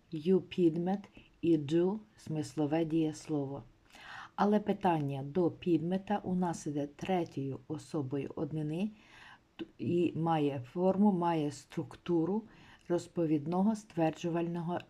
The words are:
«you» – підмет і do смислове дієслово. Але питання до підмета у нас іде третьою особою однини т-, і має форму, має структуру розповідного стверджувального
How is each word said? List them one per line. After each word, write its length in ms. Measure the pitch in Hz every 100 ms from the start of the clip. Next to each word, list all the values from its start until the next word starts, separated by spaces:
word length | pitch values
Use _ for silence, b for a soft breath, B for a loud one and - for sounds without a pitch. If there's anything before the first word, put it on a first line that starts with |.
| -
«you» – 280 | 160 160 185
підмет 720 | - - 170 165 175 196 - B B B
і 180 | 170 160
do 400 | 139 165 180 214 - _
смислове 680 | - 156 143 - 147 160
дієслово. 800 | 160 160 156 151 - 151 135 139 - _ _ B B B B -
Але 240 | 202 208
питання 600 | 208 202 185 160 143 135
до 280 | 139 160 165
підмета 720 | - 180 160 165 190 196 208
у 100 | -
нас 320 | 180 180 160 156
іде 200 | 143 143
третьою 760 | - 170 185 165 - 135 127 -
особою 640 | 156 - 160 131 143 - -
однини 540 | 156 156 151 165 214 B B B B B _ -
т-, 80 | - -
і 340 | 120 175 170 -
має 440 | 165 160 143 139
форму, 520 | 123 175 185 185 208
має 380 | 185 170 165 147
структуру 920 | - - - 139 - - 170 160 214 214 B B B -
розповідного 880 | 175 170 - 160 151 143 180 202 214
стверджувального 1000 | - 165 160 156 170 170 170 170 165 175